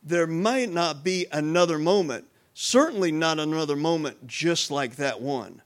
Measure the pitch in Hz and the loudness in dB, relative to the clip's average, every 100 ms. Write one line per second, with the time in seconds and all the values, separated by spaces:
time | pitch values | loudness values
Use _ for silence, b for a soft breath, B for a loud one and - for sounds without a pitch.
0 | 147 170 165 165 208 262 240 170 165 147 | -2 0 0 0 0 0 -2 0 -2 -2
1 | 170 185 170 147 151 170 175 156 160 202 | -2 -2 -2 -2 0 4 4 2 2 2
2 | 160 117 - b b - - 247 320 220 | 0 -6 -10 b b -8 4 4 4 2
3 | 180 156 160 156 156 156 151 143 160 165 | 0 2 0 0 0 0 0 0 0 0
4 | 147 - 123 - 165 170 - 143 131 131 | -2 -8 -12 -2 0 0 -2 -2 -4 -2
5 | 143 107 131 135 95 90 | -4 -4 -4 -6 -6 -16